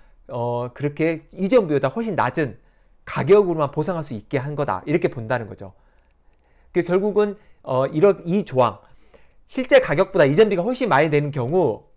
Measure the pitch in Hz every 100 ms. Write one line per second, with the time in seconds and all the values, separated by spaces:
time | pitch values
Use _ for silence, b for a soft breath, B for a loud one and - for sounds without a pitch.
0 | b b - 123 120 120 123 - 147 147
1 | 160 160 - - 190 247 175 143 135 226
2 | 226 147 120 - 135 - _ _ _ _
3 | - 139 131 208 185 156 143 156 156 170
4 | 143 110 - 135 139 147 135 92 - 160
5 | 170 131 110 123 104 101 95 - _ _
6 | _ _ _ _ _ _ _ 175 170 185
7 | 208 196 208 196 b b - 131 139 156
8 | 196 185 170 202 - 127 117 101 b b
9 | b b b b - - 254 269 254 151
10 | 190 185 139 156 214 185 208 254 233 135
11 | 160 147 147 139 120 185 139 104 _